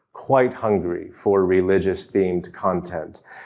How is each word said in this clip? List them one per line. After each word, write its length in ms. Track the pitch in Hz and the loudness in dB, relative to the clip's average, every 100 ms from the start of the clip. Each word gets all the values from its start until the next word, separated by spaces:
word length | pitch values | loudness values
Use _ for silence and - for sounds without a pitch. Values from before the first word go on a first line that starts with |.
| _ | _
quite 400 | - - 135 127 | -18 0 2 2
hungry 580 | - 117 101 87 87 80 | 0 0 0 0 -6 -10
for 320 | - - 98 92 | -6 0 2 4
religious-themed 1040 | 92 92 95 90 92 - 101 92 90 87 | 4 4 2 0 -4 -2 0 0 -2 -6
content, 680 | - 98 90 87 85 78 - - - | -6 -2 -2 -4 -10 -12 -16 -20 -20